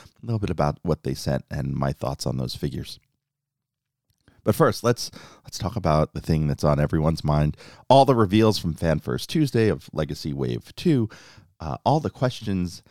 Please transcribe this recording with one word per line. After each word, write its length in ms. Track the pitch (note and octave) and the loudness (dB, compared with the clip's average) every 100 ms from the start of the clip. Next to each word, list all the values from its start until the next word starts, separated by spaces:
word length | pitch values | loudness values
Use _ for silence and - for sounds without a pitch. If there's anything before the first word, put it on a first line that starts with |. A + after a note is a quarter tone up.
| - _ | -20 _
little 160 | A2+ A2+ | -6 -4
bit 100 | G2 | -2
about 300 | D#2+ D2 D2 | 0 0 0
what 220 | F2 D2+ | -2 -2
they 100 | - | -2
sent 320 | C2+ - C2+ - | -6 -2 -4 -4
and 240 | D2+ C2+ | -8 -4
my 180 | C2+ C#2 | -2 -2
thoughts 320 | C#2+ - C2+ | -4 -6 -6
on 140 | C2 B1+ | -4 -4
those 160 | B1 | -6
figures. 440 | - D2 C#2+ C#2+ - _ _ _ _ _ _ _ _ _ _ _ _ _ _ | -6 -6 -6 -10 -16 _ _ _ _ _ _ _ _ _ _ _ _ _ _
But 100 | - | -2
first, 280 | - D3+ - | 2 2 2
let's, 280 | A#2 A#2+ - - - - | 0 0 -4 -14 -20 -20
let's 140 | - - | -18 -8
talk 180 | F2 - | -6 -2
about 380 | F2 D#2 D2+ | 2 2 2
the 80 | D#2+ | -2
thing 240 | - D#2+ D2+ | -2 0 0
that's 180 | C#2+ | 0
on 160 | D#2 C#2+ | 2 2
everyone's 420 | D2 E2 D#2 D#2 | 2 0 0 0
mind. 360 | D#2 D2+ D2+ - - - - | 0 2 0 -2 -12 -14 4
All 160 | C3+ C3+ | 6 6
the 80 | |
reveals 440 | B2 G2+ G#2+ A2 G#2 | 4 4 4 4 2
from 140 | F2 | -2
Fan 260 | D2+ E2+ D#2 | -2 0 0
First 300 | - B1+ - | -2 -6 -4
Tuesday 400 | - D3 B2 G#2+ | -2 0 2 0
of 220 | D#2 - | 0 -4
Legacy 400 | - D2 D2+ D#2+ | -6 -6 -6 -6
Wave 420 | C#2 B1+ A#1+ - | -4 -4 -4 -8
two, 360 | - F3+ C#3 A2 - - - _ _ | -4 0 2 0 -6 -20 -20 _ _
uh, 160 | D#2+ C2+ | -10 -4
all 160 | - D3+ | 0 0
the 80 | G#2+ | 0
questions 720 | - C3 - A2 F#2+ F2+ - - | -2 -4 -4 -4 -2 -4 -6 -18